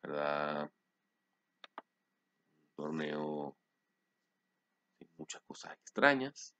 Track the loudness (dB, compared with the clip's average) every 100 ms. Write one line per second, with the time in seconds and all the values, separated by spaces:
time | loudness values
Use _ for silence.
0 | -4 0 2 2 0 -2 -4 _ _ _
1 | _ _ _ _ _ _ -18 -18 -18 _
2 | _ _ _ _ _ _ _ -6 -2 0
3 | 0 -2 -2 -2 -4 -8 _ _ _ _
4 | _ _ _ _ _ _ _ _ _ _
5 | -20 -14 -12 -12 _ -14 -12 -14 -6 6
6 | 6 6 0 -6 -16 _